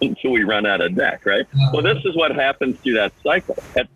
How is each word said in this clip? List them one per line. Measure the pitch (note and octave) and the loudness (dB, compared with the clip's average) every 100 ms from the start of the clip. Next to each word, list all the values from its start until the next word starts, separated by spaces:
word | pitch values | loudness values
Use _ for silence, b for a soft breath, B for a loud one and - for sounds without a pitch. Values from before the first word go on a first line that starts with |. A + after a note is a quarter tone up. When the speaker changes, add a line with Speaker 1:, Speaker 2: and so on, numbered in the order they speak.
Speaker 1:
until | C#3 G#2+ C3 | -4 -2 0
we | B2 | 0
run | G2+ G#2+ G#2 | 2 0 2
out | G2 | 2
of | F2 F#2 | 0 0
deck, | C3+ - G2+ | -2 -2 0
right? | G2+ | 0
Speaker 2:
Uh-huh. | - C#3 C3+ | 0 0 2
Speaker 1:
Well, | D3+ | 2
this | D#3+ A3 | 0 0
is | G3 E3 | -2 0
what | D#3 | 0
happens | C3+ C3+ C#3 C3+ B2 | 0 -2 0 -2 -2
through | C3 | 0
that | A2+ G2 - | 0 0 -2
cycle. | - F3 - - - - | -2 0 -2 -8 -4 -4
At | B2+ | -4